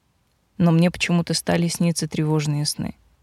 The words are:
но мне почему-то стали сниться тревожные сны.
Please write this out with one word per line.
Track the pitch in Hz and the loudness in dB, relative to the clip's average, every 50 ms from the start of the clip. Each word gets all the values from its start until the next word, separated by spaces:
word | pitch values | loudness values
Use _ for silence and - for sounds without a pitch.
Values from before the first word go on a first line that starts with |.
| _ _ _ _ _ _ _ _ _ _ _ - | _ _ _ _ _ _ _ _ _ _ _ 2
но | 175 170 | 2 4
мне | 165 165 170 180 | 4 6 4 2
почему-то | - - - - 175 170 165 - 165 | 2 -2 -4 0 0 0 0 0 -4
стали | - - - 175 170 170 | -4 -2 0 0 0 0
сниться | 170 - - 175 170 160 - 165 | 0 0 0 0 0 0 -2 -4
тревожные | 156 - - 156 151 156 156 147 151 147 147 147 | -6 -4 -2 0 0 0 0 0 0 -2 -2 -2
сны. | 147 - - 143 - - _ _ _ _ _ | -4 -6 -6 -8 -10 -10 _ _ _ _ _